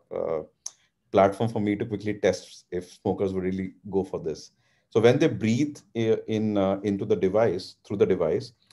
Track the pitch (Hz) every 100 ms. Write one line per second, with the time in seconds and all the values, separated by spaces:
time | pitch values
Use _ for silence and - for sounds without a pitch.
0 | - 87 87 80 76 _ - - _ _
1 | _ 104 98 101 113 113 104 101 113 104
2 | 104 104 101 95 - - _ 87 - -
3 | 104 92 101 95 92 95 95 - 104 95
4 | 90 87 80 76 - _ _ _ _ 117
5 | 110 139 156 110 110 117 147 - - 113
6 | 110 107 - 110 107 104 95 98 104 98
7 | 98 104 95 104 113 90 - - - 101
8 | 104 92 82 87 123 - _